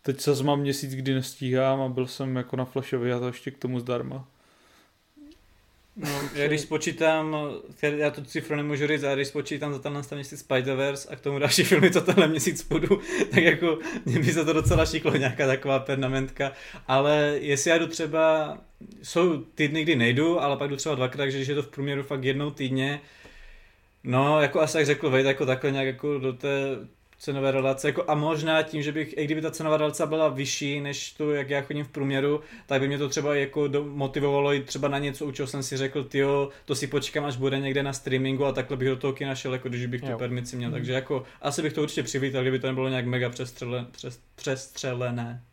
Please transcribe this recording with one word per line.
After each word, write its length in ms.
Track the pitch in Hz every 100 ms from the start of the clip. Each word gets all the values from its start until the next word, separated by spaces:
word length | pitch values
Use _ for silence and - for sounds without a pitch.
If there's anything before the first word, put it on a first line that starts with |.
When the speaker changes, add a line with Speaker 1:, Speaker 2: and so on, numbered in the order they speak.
Speaker 1:
teď 180 | - 131
zas 200 | - 131
mám 180 | 143 143
měsíc, 360 | 139 139 135
kdy 180 | 131 131
nestíhám 680 | 131 127 - 131 127 131 135
a 80 | 131
byl 180 | 127 127
jsem 280 | - 131
jako 200 | 127 123
na 100 | 127
Flashovi 480 | 127 135 127 131 123
a 60 | 123
to 80 | 123
ještě 240 | 123 -
k 60 | 131
tomu 220 | 127 127
zdarma. 480 | 117 123 131 131 131 _ _ _ _ _ _ _ _ 294 294 330 _ _ _ _ _
Speaker 2:
No, 140 | 214 147 143 143
já 120 | 147 143
když 140 | 151
spočítám, 760 | 147 156 175 - 160 160 156 151 147 113 - -
já 300 | 147 147 147
tu 100 | 147
cifru 320 | 131 160 -
nemůžu 320 | 147 147 143 147
říct, 160 | 151
ale 120 | 139
když 120 | 135 139
spočítám 460 | 151 - 139 147
za 60 | 139
tenhle 240 | 147 143
ten 140 | 135 143
měsíc 300 | 135 147 -
Spider-Verse 580 | 131 127 131 139 139 -
a 40 |
k 40 | 139
tomu 180 | 143 139
další 240 | 143 -
<laughs> 0 |
filmy, 280 | 175 175 175
co 100 | 180
tenhle 260 | 190 185 156
měsíc 360 | 156 185 147
půjdu, 380 | - 156 170 196 -
<laughs> 160 | - -
tak 120 | 196
jako 360 | 165 156 170 160 330 -
mě 140 | - 139
by 60 |
se 200 | 143 160
to 80 | 156
docela 320 | 156 - 170
šiklo, 300 | 156 160 147
nějaká 320 | 139 131 120 135
taková 320 | 135 143 135
permanentka. 720 | 131 135 131 135 135 - 139 - - - -
Ale 480 | 131 143 151 147 147
jestli 300 | 147 139 170
já 60 | 165
jdu 100 | 165
třeba, 680 | 165 160 160 160 156 151 - - _ - -
jsou 340 | - 170 175 147
týdny, 460 | 127 - 147 156
kdy 120 | 156
nejdu, 440 | 143 117 123 165 170
ale 160 | 143 139
pak 120 | 143
jdu 60 |
třeba 200 | 139 160
dvakrát, 220 | 135 127 139
takže 140 | 139 139
když 100 | 131
je 80 |
to 80 | 147
v 40 | 143
průměru 360 | - 139 139
fakt 200 | 135 139
jednou 280 | 131 135 147
týdně, 500 | 147 131 131 135 143 - - - - - - - _ _ _
no, 380 | 127 127 139 156
jako 200 | 143 170
asi 160 | 156 160
jak 80 |
řekl 240 | 143 139 151
Vejt, 160 | 131
jako 200 | 135 135
takhle 260 | 135 127 147
nějak 160 | 135 135
jako 320 | 127 147 143
do 140 | 131
té 160 | 123 143 139 135 120 - _ _ _
cenové 320 | - 139 135
relace, 360 | 135 135 131 147
jako 160 | 143 170
a 80 |
možná 460 | 151 151 156 160 160
tím, 200 | 156 156
že 100 | 147
bych, 220 | 151 147 -
i 80 |
kdyby 160 | 151 156
ta 100 | 160
cenová 260 | 156 160 151
relace 280 | 151 147 156
byla 220 | 160 156
vyšší 520 | 131 135 - 143 143
než 300 | 143 139 -
tu, 180 | - 151
jak 180 | 147 131
já 120 | 143
chodím 240 | 131 147
v 20 | 143
průměru, 540 | 143 139 135 143 147 - -
tak 160 | - 139
by 60 | 139
mě 100 | 139
to 120 | 143
třeba 260 | 143 147
jako 320 | 143 139 151 143
do-, 180 | 143
motivovalo 640 | 147 143 135 143 143 143 143
jít 140 | 143
třeba 220 | 135 139 143
na 120 | 139
něco, 260 | 143 135
u 60 | 147
čeho 160 | 135 135
jsem 160 | 143
si 140 | 127 131
řekl: 260 | 135 147
"Tyjo, 460 | 123 139 139 143 139 -
to 100 | -
si 120 | 123 139
počkám, 380 | 143 123 151
až 120 | 147 123
bude 220 | 135 135
někde 240 | 139 139
na 100 | 139
streamingu," 520 | 127 - 131 135 135
a 60 | 139
takhle 260 | 135 127 135
bych 100 | 127
do 80 |
toho 180 | 127 135
kina 220 | 131 139
šel, 180 | 127 135
jako 160 | 127 127
když 160 | 120
bych 160 | 123 127
tu 100 | 131
Speaker 3:
Jo. 60 | 113
Speaker 2:
permici 380 | 123 123 120
měl. 140 | 123 120
Speaker 3:
Hmm. 40 | 123
Speaker 2:
Takže 160 | 120
jako 300 | 127 131 135 - -
asi 200 | 147 -
bych 120 | 156
to 80 | 156
určitě 220 | 151 156
přivítal, 380 | 127 139 135 131
kdyby 180 | 127 131
to 80 | 135
nebylo 220 | 131 131
nějak 160 | 131
mega 240 | 123 123 123
přestřele-, 560 | 123 123 - 120 123 120
přes-, 280 | - 127 - _
přestřelené. 1040 | - - 131 - - 135 123 123 120 117 123 -